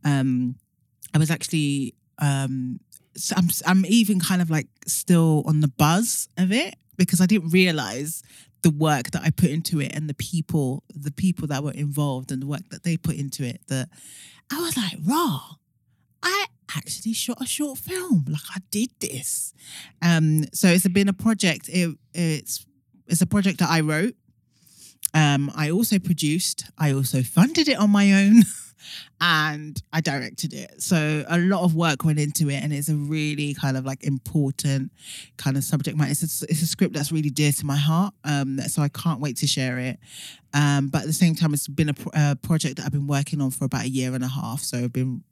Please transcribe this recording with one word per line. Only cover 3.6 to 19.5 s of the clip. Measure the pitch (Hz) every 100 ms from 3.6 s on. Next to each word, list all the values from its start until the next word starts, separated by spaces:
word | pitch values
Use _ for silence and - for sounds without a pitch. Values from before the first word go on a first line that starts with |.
| -
I'm | 185 185
even | 226 202 190
kind | - 185
of, | 170
like, | 156 - _ -
still | - - 175 160 151 -
on | 151
the | 151
buzz | - 151 175 233 - - -
of | 185
it | 226 339 - _ -
because | 180 165
I | 180
didn't | 208 165
realize | 180 185 156 107 117 151 - - - - _
the | 170
work | 147 156 143 -
that | -
I | -
put | - 180
into | 156 - 156
it | 139 156
and | 156
the |
people, | 139 - 170 151 160 131 139 _
the | - 143
people | - 185 170 151
that | 139
were | 147
involved | - 147 143 147 127 131
and | 135
the | 139
work | 147 -
that | -
they | 170 165
put | 165 -
into | 143 -
it, | 127 - -
that | 135 123 - - - - - _
I | 285
was | 339 262
like, | 190 170
"Raw, | 156 294 330 139 - - _ _ _ _ _ _
I | 359 392 403 _ - -
actually | - - 226
shot | 226 - 233
a | 254
short | - 294 262
film. | - 370 359 202 135
Like, | 151 - -
I | -
did | 208 247 _
this." | - 131 - - -